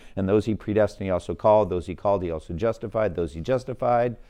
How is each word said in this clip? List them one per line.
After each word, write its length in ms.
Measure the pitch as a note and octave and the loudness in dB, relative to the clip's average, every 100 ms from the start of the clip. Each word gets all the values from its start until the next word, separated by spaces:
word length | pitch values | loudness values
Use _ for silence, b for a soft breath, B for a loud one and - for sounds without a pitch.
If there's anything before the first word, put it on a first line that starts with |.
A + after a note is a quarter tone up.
| b - | b -4
And 140 | F#2+ | 2
those 160 | G#2+ G2+ | 2 2
he 80 | |
predestined, 520 | G#2+ - G#2 G#2 - G2 | -4 -2 2 2 0 -4
he 60 | |
also 220 | F2+ - | -2 -4
called. 360 | E2+ A2 G#2+ G2+ | 0 4 4 4
Those 180 | F2+ E2+ | -2 -6
he 80 | E2+ | -4
called, 260 | G#2 G2 | 0 0
he 100 | F2 | -2
also 220 | D#2+ - | -6 -6
justified. 640 | E2 A2+ A2+ A2 A2 G#2+ E2+ | -2 -2 -2 -4 -2 -2 -2
Those 180 | E2+ | -4
he 80 | D#2+ | -4
justified," 760 | E2 B2+ B2 B2 B2 A#2+ B2 A2+ b | -2 -2 -2 -4 0 2 2 -4 b